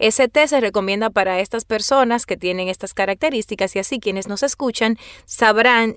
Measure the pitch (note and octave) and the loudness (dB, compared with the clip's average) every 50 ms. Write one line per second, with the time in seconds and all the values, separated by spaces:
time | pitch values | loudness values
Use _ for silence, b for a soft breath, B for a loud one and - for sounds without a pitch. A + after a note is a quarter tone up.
0 | - A3 - - C4 B3 - - - D4 D4 C4+ A3+ G3+ G3 G#3 F#3+ G3 G3 G#3 | 0 2 2 2 2 2 4 2 2 4 2 2 0 0 0 -2 -2 0 -2 -2
1 | A3 A3 - G#3 F#3+ F#3+ F#3 F3+ G3+ - - A#3 - - A3+ G#3+ G3+ - C#4 C4+ | -2 -2 0 0 0 0 0 -2 -2 -2 -4 -8 -6 -4 -4 -4 0 2 4 4
2 | B3+ A#3 A#3 A#3+ - - F#3 - - F3+ F3+ F#3 F#3 F#3 F#3 - - F#3+ - - | 4 4 2 0 -2 -4 -6 -4 -2 -2 -2 -2 -4 -4 -6 -6 -8 -6 -4 -2
3 | G3 F#3+ G3 - - D#4 C#4 A3 - - G#3+ - F#3+ F#3+ - G3 G3 - C#4 A#3 | -2 -2 -2 -2 -2 -2 -2 -2 -4 -4 -4 -4 -4 -2 -2 -4 -4 -4 -4 -4
4 | - G#3 F#3+ G3 G3 G3+ G3+ G3 C4+ C#4+ - - C#4+ B3 A3 - A3+ A3 A3+ B | -4 -4 -4 -4 -6 -6 -4 -2 -2 -2 -2 -2 -4 -4 -2 0 0 0 -2 B
5 | B B B B B - - - A#3 G#3+ G#3 G#3+ A3+ B3+ B3 A3+ A3+ A3 - | B B B B B -12 -4 2 2 4 4 4 4 4 4 4 2 0 -2